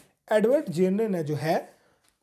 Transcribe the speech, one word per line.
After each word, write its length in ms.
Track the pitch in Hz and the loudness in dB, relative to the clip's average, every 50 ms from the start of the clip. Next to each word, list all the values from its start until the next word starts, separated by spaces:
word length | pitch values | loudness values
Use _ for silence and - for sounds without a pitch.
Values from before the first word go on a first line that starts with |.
| - _ _ _ _ - | -20 _ _ _ _ 0
एडवर्ड 380 | 220 214 202 226 277 320 294 196 | 2 2 4 4 2 2 0 -2
जेनर 400 | 147 175 185 185 196 208 226 214 | -2 0 0 0 2 0 -2 -2
ने 140 | 190 170 151 | -2 -4 -4
जो 120 | 143 151 | -4 -6
है 420 | 127 151 160 180 - - - - _ _ _ _ _ _ _ _ _ | -4 -2 -2 -2 -2 -4 -8 -16 _ _ _ _ _ _ _ _ _